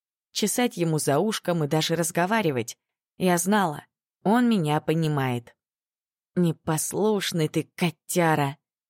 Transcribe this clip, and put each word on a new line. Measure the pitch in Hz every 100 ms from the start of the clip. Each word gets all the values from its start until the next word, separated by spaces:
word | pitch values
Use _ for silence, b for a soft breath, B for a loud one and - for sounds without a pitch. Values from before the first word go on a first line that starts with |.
| _ _ _
чесать | - 208 - 240 180
ему | 165 156
за | - 139
ушком | 214 - - 170
и | 143
даже | 160 156 165
разговаривать. | 160 170 180 226 170 127 107 - _ _ _ -
Я | 180 175
знала, | 180 214 175 147 - _ _ _
он | 180 240 240
меня | 214 156 -
понимает. | - 160 156 147 131 120 120 _ _ _ _ _ _ _ _ 180
«Непослушный | 170 156 - 156 - 165 214 208 - 170 156
ты, | 160 -
котяра!» | - 175 - - 180 165 151 143 151 _ _